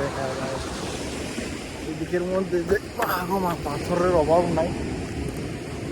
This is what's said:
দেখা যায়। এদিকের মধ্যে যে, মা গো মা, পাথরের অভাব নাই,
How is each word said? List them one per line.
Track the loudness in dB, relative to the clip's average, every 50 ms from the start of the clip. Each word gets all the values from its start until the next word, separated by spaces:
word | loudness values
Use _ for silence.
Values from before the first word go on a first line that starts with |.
দেখা | -2 -2 -2 -2 -2 -2 -2 -2
যায়। | -4 -4 -4 -4 -4 -4 -6 -6 -4 -4 -4 -4 -6 -6 -6 -6 -6 -6 -4 -4 -4 -4 -6 -6 -8 -8 -8 -8 -6 -6
এদিকের | -4 -4 -2 0 0 0 0 2
মধ্যে | 0 0 2 2 2 2 2 4
যে, | 2 2 0 -2 -4 -2
মা | 0 0 0 0 0 0
গো | 0 2 2
মা, | 2 0 0 -2
পাথরের | -2 -2 -2 0 2 2 4 6 6 6 6
অভাব | 6 6 6 6 6 6 4
নাই, | 2 2 2 0 -2 -2 -2 -4 -4 -4 -4 -4 -4 -4 -4 -4 -4 -4 -6 -6 -6 -8 -8 -8 -6 -6 -6